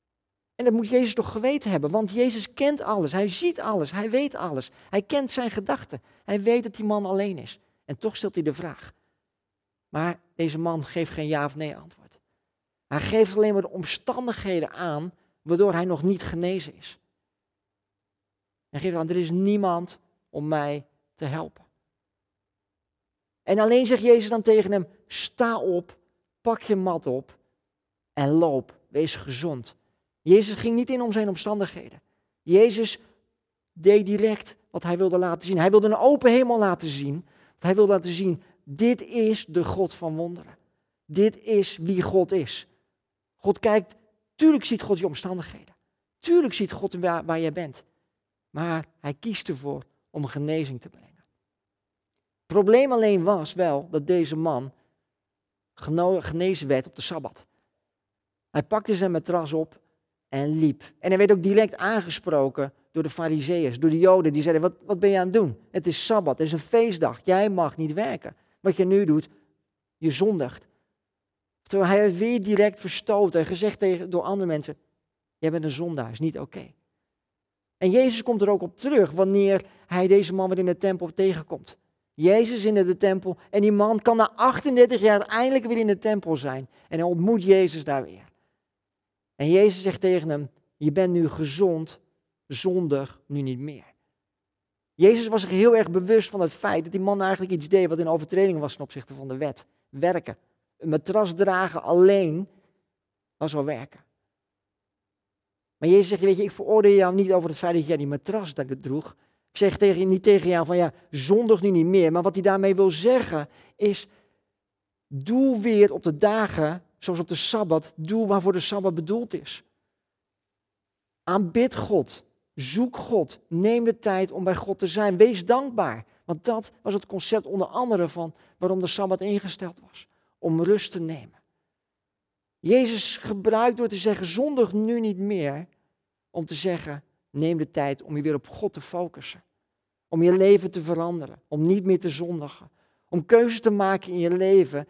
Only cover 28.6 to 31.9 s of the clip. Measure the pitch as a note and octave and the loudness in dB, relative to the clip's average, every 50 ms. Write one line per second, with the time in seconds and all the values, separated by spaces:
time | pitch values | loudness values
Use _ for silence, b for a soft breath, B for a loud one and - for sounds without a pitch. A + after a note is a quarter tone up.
28.6 | A#2 _ - _ _ _ - C#3 D#3+ D#3 - - - C#3+ C3 A#2+ D3 F3 D3+ B2+ | -6 _ -14 _ _ _ -4 -2 -2 -2 -4 -10 -12 -12 -12 -8 -8 -8 -8 -8
29.6 | A2+ - - _ _ _ _ _ _ _ _ _ - D#3 F3+ G#3 A3 G3+ G#3+ - | -12 -16 -20 _ _ _ _ _ _ _ _ _ 2 6 6 6 6 4 -4 -6
30.6 | - A#3 A#3 A#3 B3 B3 C4 B3 A#3+ A#3 G3+ A3 G#3+ G3+ F#3+ E3 - G#3 G#3+ G#3 | -4 -2 -2 -2 -2 -2 -4 -4 -4 -2 -2 -2 -2 -2 -4 -6 -6 -6 -4 -4
31.6 | G3 F3 - F3+ - A#2+ | -4 -6 -8 -14 -20 -20